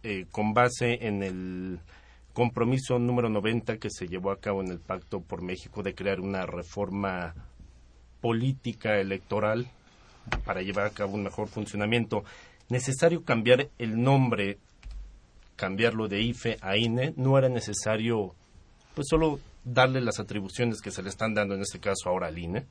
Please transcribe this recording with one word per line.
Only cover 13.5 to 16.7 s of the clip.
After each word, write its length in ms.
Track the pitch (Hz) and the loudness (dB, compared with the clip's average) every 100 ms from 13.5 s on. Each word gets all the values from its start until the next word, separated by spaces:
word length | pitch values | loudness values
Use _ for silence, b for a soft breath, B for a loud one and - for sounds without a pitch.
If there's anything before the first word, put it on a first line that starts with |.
| 127 143 - | 6 6 -4
el 240 | 117 110 | -2 2
nombre, 560 | 127 139 127 110 98 101 _ - - - - - - - - - | 4 6 4 2 -2 -4 _ -18 -14 -12 -14 -18 -20 -20 -20 -6
cambiarlo 520 | 98 95 117 110 107 | -4 2 2 2 -2
de 140 | 98 | 0
ife 360 | 117 120 117 110 | 0 0 -4 -4
a 160 | 95 | 0